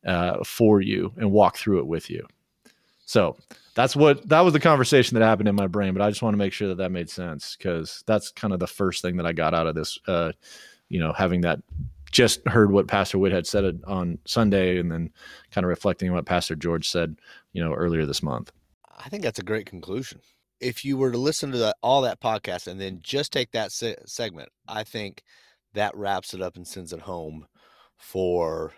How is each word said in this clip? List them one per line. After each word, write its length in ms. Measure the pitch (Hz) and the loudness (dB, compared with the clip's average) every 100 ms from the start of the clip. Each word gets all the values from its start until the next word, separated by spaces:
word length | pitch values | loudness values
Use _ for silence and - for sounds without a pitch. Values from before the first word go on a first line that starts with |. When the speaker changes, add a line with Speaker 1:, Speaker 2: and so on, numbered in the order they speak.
Speaker 1:
uh, 380 | 90 90 87 - | 0 0 0 -2
for 360 | - - 113 104 | -6 4 6 6
you 320 | 98 98 92 - | 4 -2 -4 -2
and 140 | 107 | 2
walk 260 | 104 92 - | 6 6 4
through 220 | - 92 | 0 0
it 80 | 67 | 0
with 240 | 82 - | -6 -6
you." 160 | 78 71 _ _ _ _ _ _ _ - | -12 -12 _ _ _ _ _ _ _ 0
So 280 | 117 85 - _ - _ | 2 2 -2 _ -20 _
that's 220 | - 127 | 0 0
what, 340 | 143 151 139 - | 6 6 6 4
that 120 | 156 | 6
was 120 | 180 | 6
the 60 | 151 | 6
conversation 580 | 165 143 120 139 123 117 | 4 4 6 6 6 4
that 80 | |
happened 240 | 110 104 104 | 4 6 2
in 60 | |
my 100 | 101 | 2
brain, 280 | 98 101 98 | 0 0 -2
but 100 | 92 | 2
I 60 | 104 | 0
just 120 | 104 | 0
wanna 160 | 113 104 | -2 0
make 160 | 98 | -2
sure 140 | - 101 | -2 -4
that 100 | 92 | -2
that 140 | 92 | -4
made 180 | 90 82 | -4 -8
sense, 460 | - 87 73 - | -8 -10 -10 -12
'cause 480 | - 95 85 80 - | -8 -4 -4 -6 -8
that's 240 | - 107 - | 0 0 -2
kind 240 | - 110 | -6 -4
of 60 | 92 | -2
the 80 | 90 | -4
first 340 | - 95 - | -2 -2 -2
thing 160 | 90 90 | -4 -2
that 80 | |
I 80 | 85 | -2
got 220 | 82 82 | 0 0
out 100 | 85 | 2
of 80 | 82 | 0
this, 240 | 80 76 - - | -2 -6 -8 -2
uh, 260 | 87 82 - - - - _ _ | -2 -2 -6 -18 -20 -20 _ _
you 100 | 90 | -4
know, 140 | 80 | -2
having 280 | - 92 90 | 0 0 2
that, 200 | 87 78 - - - - - | 0 -2 -6 -12 -12 -14 0
just 340 | - 117 - - | 4 4 2 2
heard 220 | 117 104 | 4 6
what 180 | 98 95 | 6 4
Pastor 300 | 101 92 95 | 0 0 2
Whitehead 300 | 98 90 85 | 2 0 0
said 160 | 104 | 0
it 140 | 98 87 | 0 -4
on 340 | 92 95 87 82 | -6 -4 -4 -6
Sunday, 520 | - 123 107 98 92 90 | -2 2 4 4 2 2
and 140 | 87 | -2
then 180 | 82 82 _ - - _ | -4 -6 _ -20 -20 _
kind 160 | - | -2
of 40 | 90 | 0
reflecting 400 | 85 101 90 92 | 0 -2 -2 -2
on 60 | |
what 120 | 90 - | -2 0
Pastor 280 | 90 - | -2 0
George 320 | 80 85 82 - | -4 -2 -2 -2
said, 280 | 87 82 78 - - _ | -2 -4 -8 -20 -20 _
you 100 | 90 | -6
know, 100 | 82 | -4
earlier 320 | 73 85 82 | -2 0 0
this 160 | 73 69 | -2 -4
month. 300 | 76 62 - _ _ _ _ 50 | -4 -6 -10 _ _ _ _ -20
Speaker 2:
I 100 | 135 | -14
think 140 | 208 | -6
that's 160 | 143 - | -6 -6
a 40 | |
great 220 | 92 110 | -6 -6
conclusion. 540 | - 92 85 107 131 - _ _ _ _ | -8 -16 -8 -8 -8 -16 _ _ _ _
If 240 | 127 120 | -8 -6
you 140 | 139 135 | -4 0
were 140 | 131 | 0
to 80 | 120 | 0
listen 320 | 139 156 143 | -2 -2 -4
to 60 | 123 | 0
the, 160 | 110 - | 0 0
all 180 | 120 139 | 2 2
that 180 | 127 - | 2 -2
podcast 460 | 117 107 - 90 | -4 -4 -6 -8
and 160 | - 92 | -10 -10
then 180 | 95 92 | -10 -10
just 280 | - 139 147 | -6 -6 -2
take 200 | 143 120 | -4 -4
that 200 | 113 101 | -4 -6
se-, 320 | - 117 - - | -6 -8 -8 -14
segment, 420 | - 113 80 - _ - | -10 -10 -10 -20 _ -12
I 160 | 110 | -10
think 380 | 107 117 101 - _ _ _ _ _ | -8 -10 -10 -12 _ _ _ _ _
that 200 | 104 104 | -4 -4
wraps 380 | 101 101 95 - | -2 -4 -4 -6
it 80 | 95 | -8
up 140 | 92 | -8
and 120 | 90 87 | -8 -16
sends 240 | 98 85 | -14 -14
it 100 | 85 | -14
home 440 | 92 87 80 78 76 _ _ _ _ | -10 -10 -10 -12 -18 _ _ _ _
for 800 | _ - 95 90 87 82 80 80 | _ -8 -2 0 2 0 -2 -8